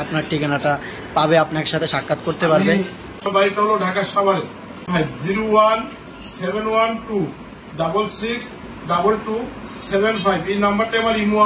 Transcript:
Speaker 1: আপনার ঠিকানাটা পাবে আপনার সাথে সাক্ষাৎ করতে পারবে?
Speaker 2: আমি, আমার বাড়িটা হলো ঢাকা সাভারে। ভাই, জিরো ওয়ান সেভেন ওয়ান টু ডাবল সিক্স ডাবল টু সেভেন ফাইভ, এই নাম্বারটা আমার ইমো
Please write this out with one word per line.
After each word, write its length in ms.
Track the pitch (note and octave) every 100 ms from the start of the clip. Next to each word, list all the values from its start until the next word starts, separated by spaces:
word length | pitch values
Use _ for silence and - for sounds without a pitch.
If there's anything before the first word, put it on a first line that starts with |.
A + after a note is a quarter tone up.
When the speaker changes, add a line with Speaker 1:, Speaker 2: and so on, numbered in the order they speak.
Speaker 1:
আপনার 220 | D3 D#3 D3
ঠিকানাটা 420 | D#3 D3 C#3+ D3 C#3+ - - -
পাবে 220 | - D3+ E3
আপনার 260 | D#3 D#3 D3+
সাথে 140 | D#3+ D#3+
সাক্ষাৎ 280 | C#3+ - - -
করতে 200 | D#3+ E3+
পারবে? 200 | D#3+ G3
Speaker 2:
আমি, 120 | G3 F#3 - - -
আমার 120 | G3 G3
বাড়িটা 240 | G3 G3
হলো 100 | - G#3 F3+
ঢাকা 160 | F#3+ F#3+
সাভারে। 320 | G3+ G3 F#3+ - - - - -
ভাই, 120 | F3+ D3 B2+
জিরো 220 | D#3 G3 A3
ওয়ান 260 | G#3+ G#3+ A3 D#3+ - - - - -
সেভেন 280 | F#3 G3+ A3
ওয়ান 180 | A3 A3+ A3+ -
টু 120 | G#3+ D3+ - - - - D3+
ডাবল 260 | E3 F#3+ G#3+ -
সিক্স 260 | G#3+ A#3+ - - - - -
ডাবল 240 | C#3+ C#3 G#3+ -
টু 100 | A3 B3+ - - - -
সেভেন 260 | G3 G#3+ G#3+
ফাইভ, 160 | F#3 F3+ D#3+
এই 60 | G3+ G3+
নাম্বারটা 280 | G3+ A3 A3+
আমার 140 | A3+ A3
ইমো 160 | G#3 G#3+